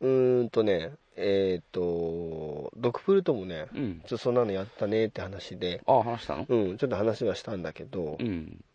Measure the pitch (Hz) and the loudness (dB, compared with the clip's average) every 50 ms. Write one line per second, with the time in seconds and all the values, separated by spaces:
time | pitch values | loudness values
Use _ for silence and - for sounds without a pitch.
0 | 135 131 131 131 127 127 127 123 120 113 - 117 110 104 95 82 82 95 147 - | 2 4 4 6 6 6 6 4 2 2 2 2 4 4 4 2 0 -4 -8 -12
1 | _ _ - - 95 101 98 98 98 95 92 85 - _ - 92 90 87 85 85 | _ _ -8 -2 0 2 4 4 4 2 0 -2 -4 _ -4 -2 0 0 0 0
2 | 85 82 82 85 85 82 80 78 78 76 73 76 71 - - 113 120 123 120 - | 0 -2 -2 -4 -6 -6 -6 -6 -8 -8 -8 -8 -8 -10 -6 -2 -2 -2 -2 -2
3 | - 196 196 196 185 175 139 104 95 92 85 78 78 - - - 135 104 85 80 | 2 2 4 4 4 2 0 -2 -2 -6 -6 -8 -8 -8 -6 -6 -4 -4 -6 -8
4 | - - 123 113 - 127 120 123 120 107 95 95 98 104 - - 110 101 107 110 | -8 -6 -6 -2 0 2 4 4 4 2 2 -2 -4 -6 -6 -4 -2 0 2 2
5 | 113 104 - - 92 92 98 98 - - 95 87 90 87 85 - - - 135 120 | 2 0 -2 -6 -8 -8 -10 -10 -12 -12 -8 -6 -4 -4 -4 -2 2 4 4 4
6 | 110 117 120 - - - 71 76 123 - 123 113 101 92 95 113 143 127 107 92 | 4 2 -4 -6 -6 -6 -6 -4 0 2 2 2 2 2 0 -2 -2 -2 0 2
7 | 107 113 107 - 123 101 85 - - - 107 90 82 80 - - 85 - - 92 | 2 2 0 0 0 0 -2 -2 -4 -8 -6 -6 -6 -8 -8 -10 -12 -10 -6 -6
8 | 82 76 76 - 123 113 92 82 78 82 85 85 - _ | -6 -4 -4 -4 -4 -2 -2 -4 -6 -8 -14 -18 -20 _